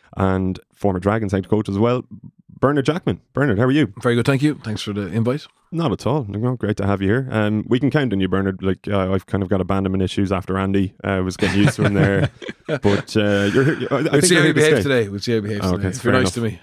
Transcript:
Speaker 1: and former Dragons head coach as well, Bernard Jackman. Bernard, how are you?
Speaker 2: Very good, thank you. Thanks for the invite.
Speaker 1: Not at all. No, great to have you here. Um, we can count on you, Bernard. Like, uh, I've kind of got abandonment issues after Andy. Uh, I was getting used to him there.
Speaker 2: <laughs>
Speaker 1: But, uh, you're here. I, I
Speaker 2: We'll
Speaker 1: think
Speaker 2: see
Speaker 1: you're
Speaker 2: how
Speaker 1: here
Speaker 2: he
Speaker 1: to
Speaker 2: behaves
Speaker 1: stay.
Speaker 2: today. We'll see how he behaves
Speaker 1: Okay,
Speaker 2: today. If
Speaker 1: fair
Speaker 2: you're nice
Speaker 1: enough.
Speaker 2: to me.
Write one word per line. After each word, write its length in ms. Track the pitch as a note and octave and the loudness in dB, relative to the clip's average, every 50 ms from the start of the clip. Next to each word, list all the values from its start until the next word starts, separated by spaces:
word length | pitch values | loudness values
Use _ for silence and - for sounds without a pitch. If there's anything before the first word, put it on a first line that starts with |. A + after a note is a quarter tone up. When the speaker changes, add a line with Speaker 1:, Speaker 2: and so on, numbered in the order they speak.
| _ _ - | _ _ -4
Speaker 1:
and 460 | - F#2+ F#2+ F#2+ F#2+ F#2+ F#2 F#2 - - _ _ | -2 0 0 2 0 0 -2 -4 -6 -10 _ _
former 280 | _ - G2+ F#2+ F#2 | _ -2 -2 -2 0
Dragons 320 | F2+ G2+ G#2 A2+ A2 G2 G2 | 0 0 0 0 0 -2 -2
head 160 | G2+ F#2+ - | -2 -2 0
coach 180 | A2 G#2+ G#2+ G2+ | 0 -2 0 -2
as 100 | G2 G2 | -2 0
well, 280 | A2 A#2 B2 B2+ - - - - - - - _ _ - - - | 0 0 0 -2 -4 -10 -16 -20 -20 -20 -20 _ _ -20 -4 0
Bernard 260 | - C3 D3 C#3+ B2+ | 0 2 2 2 0
Jackman. 360 | D3 D3+ F3+ - - G2+ - - _ - | 0 -2 -2 -2 -4 -6 -6 -8 _ -4
Bernard, 260 | - C3+ C#3+ G2+ F#2+ | -2 0 0 2 2
how 60 | A#2+ | 2
are 60 | C3 | 2
you? 220 | C3+ D3+ D3 F#2 G2+ - | 2 2 2 0 -2 -4
Speaker 2:
Very 140 | - B2 A#2+ | -2 0 0
good, 100 | A#2+ A2+ | 2 2
thank 160 | - C#3 C3 | 2 0 2
you. 140 | C#3+ D3+ C#3+ | 2 0 -2
Thanks 260 | - - A2 G#2+ G#2 | -2 -6 -8 -8 -8
for 100 | - A2 | -6 -6
the 160 | G2+ G#2 G2+ F2 | -6 -6 -6 -4
invite. 380 | E2+ A2+ A2+ A#2+ C3 D3+ - - _ _ _ _ | -2 -2 -2 -2 -2 -4 -8 -14 _ _ _ _
Speaker 1:
Not 200 | - E3 E3+ C#3 | -6 -4 -2 -2
at 160 | F#2+ - - - | -2 -2 -2 -2
all. 180 | - D3+ B2 | -2 -2 -4
No, 300 | G2 G2 G#2 A2+ B2 B2+ | -6 -6 -4 -2 -2 -2
great 200 | A#2 - G2+ G#2+ - | -2 -2 -2 -2 0
to 80 | F#2+ | 0
have 160 | G2 G2+ F#2+ | 0 0 0
you 60 | G2 F#2 | 2 0
here. 200 | G#2 C3 C3+ C3 | 0 0 -2 -2
Um, 320 | C3 A2 G#2+ G#2 G#2+ G#2+ - - | -2 0 0 0 0 -2 0 0
we 120 | A2+ B2+ | 0 0
can 120 | C#3+ C3+ | 2 2
count 200 | B2 D3+ C#3 B2 | 2 0 0 0
on 80 | G2+ G2 | 0 0
you, 80 | F#2+ F#2 | 0 0
Bernard. 340 | F2+ F#2+ F#2+ G2 F#2+ F2+ F#2+ | 0 0 0 -2 -2 -2 -2
Like, 240 | F#2+ F#2+ - - - | -2 -2 -2 -4 -4
uh, 260 | G2+ G2 F#2+ F#2 F#2+ | -2 0 0 0 0
I've 140 | G2 - - | -2 -2 -4
kind 160 | - F#2+ G2+ | -4 -4 -2
of 60 | F2+ | 0
got 120 | G#2 F#2+ | -2 -2
abandonment 400 | F#2 F2 G2 G2 G2 G2 F#2+ F#2+ | 0 0 -2 -2 0 0 0 0
issues 300 | F#2+ F2+ - - G2+ F#2 | 0 0 0 0 0 0
after 260 | G2 F#2 G2 - F#2 F#2+ | 0 -2 -2 -2 -2 -2
Andy. 360 | F#2+ F#2+ G2 G2 G2 F#2+ - - - | 0 0 2 0 0 -2 -4 -6 -4
Uh, 60 | G2+ | -2
I 100 | G2 F#2 | -2 0
was 160 | F#2 F#2 F#2 - | -2 -2 -2 -2
getting 220 | - F#3 F#3+ G3 | -2 0 2 4
used 140 | G#3 - - | 2 2 2
to 80 | - G#2+ | 2 0
him 100 | G#2+ G2+ | 0 2
there. 380 | G2 F#2+ G2 G2 G2 F#2+ - - | 2 2 4 2 2 0 -2 -4
Speaker 2:
<laughs> 40 | - - - - - _ - | -8 -14 -16 -16 -12 _ -6
Speaker 1:
But, 500 | D#3 C3+ - G2+ G2+ G2+ - - - A2 | -4 -2 0 0 0 0 -2 -2 0 0
uh, 320 | G#2 G#2 G2+ G2+ G2+ G2+ | 2 2 2 2 2 2
you're 120 | G#2 - C3+ | 2 2 2
here. 240 | C#3+ D#3+ - B2+ - | 2 0 -2 -2 -2
I, 60 | C3+ | -2
I 60 | C#3 | -2
Speaker 2:
We'll 100 | D3+ D#3+ | 0 2
Speaker 1:
think 140 | - D3 D3 | 2 2 4
Speaker 2:
see 100 | - F3+ | 4 4
Speaker 1:
you're 80 | F3 F3 | 4 4
Speaker 2:
how 20 | |
Speaker 1:
here 20 | D#3 | 4
Speaker 2:
he 0 | |
Speaker 1:
to 60 | D3+ | 4
Speaker 2:
behaves 280 | D#3 D3+ D#3 D#3 A#2+ | 4 4 4 4 2
Speaker 1:
stay. 20 | G2 | 2
Speaker 2:
today. 260 | C#3+ C3+ B2 A2+ G2+ | 2 0 0 0 -2
We'll 100 | G2+ G2+ | -4 -6
see 120 | - B2 | -4 -2
how 60 | A#2 A2 | -2 -2
he 40 | |
behaves 240 | G2+ G#2 G#2+ G2+ F2+ | -2 -4 -4 -2 0
Speaker 1:
Okay, 100 | F#2 F2+ | 0 0
Speaker 2:
today. 120 | F#2 G2 F#2 | 0 -2 -4
If 140 | F#2 B2+ | -4 -2
Speaker 1:
fair 100 | - A#2+ | 0 0
Speaker 2:
you're 100 | - B2+ | 2 2
nice 160 | B2 F#2 F#2 A#2+ | 2 0 -2 -2
Speaker 1:
enough. 140 | A#2 A2 | -4 -4
Speaker 2:
to 40 | F2+ | -6
me. 60 | E2+ | -8